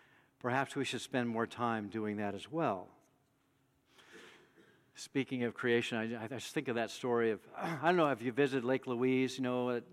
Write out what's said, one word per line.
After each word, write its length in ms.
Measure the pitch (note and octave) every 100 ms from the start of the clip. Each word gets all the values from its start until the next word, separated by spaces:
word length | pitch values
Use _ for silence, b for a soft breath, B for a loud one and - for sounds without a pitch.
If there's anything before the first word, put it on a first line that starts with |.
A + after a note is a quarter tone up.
| b b b b
Perhaps 360 | B2 B2+ C3+ C#3+
we 80 |
should 160 | B2 A#2+
spend 280 | - C3 A#2+
more 200 | A2+ A2+
time 400 | - A#2+ A2+ G2+
doing 300 | A2 G#2+ G#2
that 140 | G2+
as 180 | G2 G2+
well. 360 | D#3 C#3+ F#2+ F#2+ - _ _ _ _ _ _ _ _ _ B B B B B B B B B B
Speaking 480 | - - C#3+ B2 C3
of 120 | A#2+
creation, 440 | - B2 A#2+ A#2+ A#2
I, 260 | A2+ A#2
I 40 | A2
just 260 | A#2+ -
think 140 | D#3+ C3
of 80 | A#2
that 160 | A2+
story 400 | - B2+ A#2 A2+
of, 80 | G#2 -
<clears throat> 120 | -
I 260 | F3+ D#3 D#3
don't 100 | F3+
know 140 | D3+
if 120 | A#2+
you 80 | B2
visited 340 | A2+ C#3+ C3+
Lake 220 | A#2 C3 C3
Louise, 500 | A#2+ B2+ C3 C3 B2+
you 60 |
know, 280 | B2+ B2 B2
uh, 100 | A#2+ -